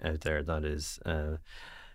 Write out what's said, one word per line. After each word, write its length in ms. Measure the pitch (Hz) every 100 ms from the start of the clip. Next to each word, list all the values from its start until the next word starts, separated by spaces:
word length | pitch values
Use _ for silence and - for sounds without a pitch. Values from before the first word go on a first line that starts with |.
out 160 | 80 80
there 240 | 78 76
that 200 | 76 80
is, 360 | 76 73 73 -
uh, 340 | - 80 76 78 - - - - -